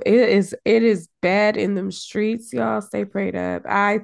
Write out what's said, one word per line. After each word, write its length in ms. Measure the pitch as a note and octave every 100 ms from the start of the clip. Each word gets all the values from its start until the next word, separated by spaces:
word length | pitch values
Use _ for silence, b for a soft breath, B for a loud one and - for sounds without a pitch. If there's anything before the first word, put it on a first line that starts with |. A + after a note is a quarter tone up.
| -
it 80 |
is, 420 | A3+ A3 G3 F#3 - -
it 180 | A3+
is 240 | A3+ G3 E3 _
bad 360 | F3+ G3+ G#3+ G#3+
in 180 | G3+ G3
them 160 | G3
streets, 600 | F#3 - G#3+ G#3+ A3+ A3+
y'all. 280 | B3 A3+ G#3+
Stay 240 | G3+ G#3 G3+
prayed 300 | G3 G3 F#3
up. 280 | F3+ F3 -
I 340 | G3+ G3+ G#3+